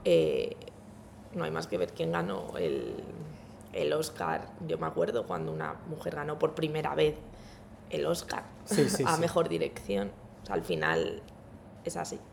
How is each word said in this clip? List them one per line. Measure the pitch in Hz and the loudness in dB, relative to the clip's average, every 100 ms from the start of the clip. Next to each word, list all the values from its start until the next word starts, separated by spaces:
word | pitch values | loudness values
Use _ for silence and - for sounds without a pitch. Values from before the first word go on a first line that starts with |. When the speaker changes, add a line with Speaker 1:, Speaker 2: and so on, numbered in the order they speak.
Speaker 1:
eh, | 196 170 156 92 50 - - - - - - - - | 8 8 8 4 0 -4 -12 -16 -16 -16 -16 -16 -8
no | 175 | -4
hay | 156 | -2
más | 80 - | -2 0
que | 92 | 0
ver | 87 | 0
quién | - 82 | 0 0
ganó | 85 87 95 - - | 2 0 -2 -4 0
el, | 85 67 57 - - 55 - - - - - | 0 0 -2 -6 -8 -8 -10 -10 -14 -16 -8
el | - 147 | 0 2
Oscar. | 151 160 - 180 160 - - 165 | 2 0 -2 -2 -2 -4 -8 -2
Yo | 160 | 0
me | 160 | 0
acuerdo | 165 82 117 - | 2 2 2 0
cuando | 87 80 | -2 -2
una | 78 78 - - | -2 -4 -6 -8
mujer | 151 - 147 | -6 -4 -4
ganó | 147 151 | -4 2
por | 156 | 2
primera | 156 160 156 147 | 2 0 0 0
vez | 143 151 151 - - - - - - - | 4 4 4 -10 -14 -16 -16 -16 -18 -4
el | 151 | 0
Oscar | 147 170 - - - - - | 2 0 0 -4 -4 -14 0
Speaker 2:
Sí, | 196 139 | 4 6
sí, | - | 6
Speaker 1:
<laughs> | 143 | 4
a | |
Speaker 2:
sí. | 160 | 4
Speaker 1:
mejor | 165 175 165 | 6 4 4
dirección. | 160 143 - - 98 - - - - | 2 0 -2 0 0 0 -6 -16 -14
O | - | -2
sea, | 170 | 0
al | |
final | 170 156 156 - - - - - - - - - | 2 2 4 4 2 -2 -10 -16 -16 -16 -16 -8
es | - 175 | -6 -4
así. | 160 - - | -4 -6 -10